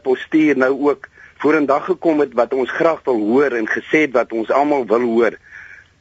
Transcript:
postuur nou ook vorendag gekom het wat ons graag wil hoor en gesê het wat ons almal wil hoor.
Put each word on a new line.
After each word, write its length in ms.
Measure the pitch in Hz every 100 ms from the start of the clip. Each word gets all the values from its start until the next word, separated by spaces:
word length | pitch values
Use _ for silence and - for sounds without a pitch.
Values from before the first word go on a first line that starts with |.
postuur 560 | 131 127 - 160 151 131
nou 320 | 131 139 143
ook 180 | 135 - - - -
vorendag 480 | 147 156 135 143 165
gekom 340 | 170 170 151
het 140 | 139
wat 200 | 117 120
ons 180 | 135 123
graag 280 | - 165 151
wil 160 | - 117
hoor 320 | 104 127 143
en 160 | 117 107
gesê 340 | 110 - 156
het 100 | 147
wat 200 | 123 113
ons 200 | 113 107
almal 340 | 139 147 143 107
wil 160 | 113
hoor. 360 | 123 113 110 - - - - - _ _